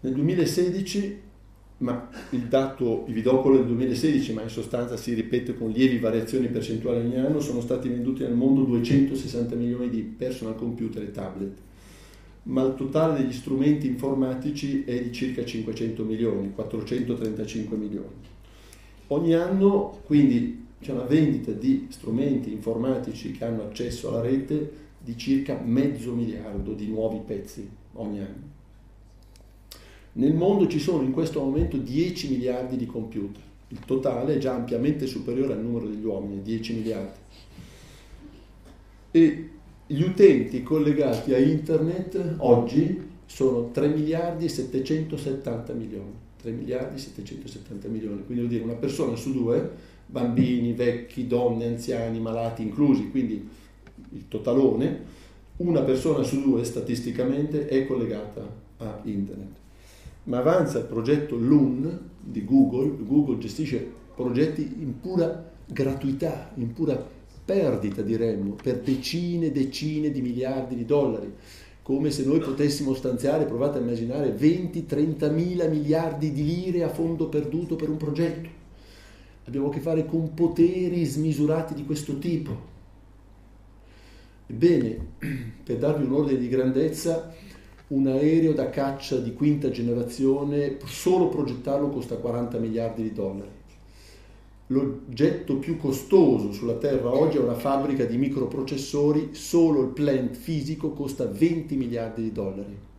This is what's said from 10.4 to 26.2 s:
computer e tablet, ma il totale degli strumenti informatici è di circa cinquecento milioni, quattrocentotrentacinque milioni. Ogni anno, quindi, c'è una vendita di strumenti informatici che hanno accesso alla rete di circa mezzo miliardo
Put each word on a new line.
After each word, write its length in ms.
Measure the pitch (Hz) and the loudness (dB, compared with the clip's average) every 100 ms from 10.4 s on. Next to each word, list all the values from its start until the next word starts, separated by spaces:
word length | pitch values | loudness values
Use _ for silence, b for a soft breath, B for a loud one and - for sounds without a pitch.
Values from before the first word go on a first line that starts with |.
| 113 | -6
computer 480 | 110 117 - 110 104 | -4 -6 -4 -4 -4
e 80 | 101 | -8
tablet, 480 | 98 95 95 98 - B B B B B B B B | -8 -8 -6 -8 -8 B B B B B B B B
ma 180 | - 131 | -4 2
il 120 | 131 | 2
totale 460 | 135 139 156 160 143 | 0 -2 2 2 2
degli 140 | 127 | 0
strumenti 520 | 120 - 135 143 147 135 | -2 -4 2 4 4 2
informatici 960 | 123 135 135 131 127 147 147 143 139 | -2 0 2 0 0 -4 -4 -2 -2
è 140 | 135 123 | -2 -2
di 140 | 120 | -4
circa 320 | 117 135 123 | -4 -4 -4
cinquecento 600 | 113 139 110 110 113 110 | -4 -4 -6 -4 -4 -4
milioni, 480 | 110 107 113 98 98 | -4 0 0 0 -4
quattrocentotrentacinque 1200 | - 107 110 104 123 120 117 110 107 104 113 - 107 | -6 -6 -6 -4 -2 -2 -2 -2 -4 -6 -6 -4 -4
milioni. 560 | 107 104 - - - - B B B B B B - | -4 -6 -10 -16 -20 -20 B B B B B B -4
Ogni 260 | 143 165 | 0 4
anno, 680 | 165 180 190 196 202 - - - | 4 4 6 6 6 0 -8 4
quindi, 560 | 147 139 120 120 - - - | 6 8 6 2 -6 -14 -16
c'è 80 | - | -6
una 120 | 120 | -4
vendita 460 | 127 151 147 117 - | 2 4 6 2 -2
di 360 | 104 127 131 - | -2 2 2 0
strumenti 640 | - - 113 143 127 110 | -12 -4 0 2 0 -2
informatici 800 | 107 113 113 127 127 - - - | -6 -2 -2 0 0 -2 -8 -10
che 140 | - 117 | -6 -4
hanno 160 | 113 | -4
accesso 460 | 104 - 120 120 120 | -6 -6 -6 -4 -4
alla 120 | 113 | -2
rete 640 | 117 135 135 151 151 - - - | 0 0 0 -4 -4 -10 -20 -18
di 180 | 120 117 | -12 -8
circa 420 | - 135 139 120 | 0 0 0 -4
mezzo 480 | 117 120 143 117 117 | 0 2 2 0 -4
miliardo 640 | 117 | -4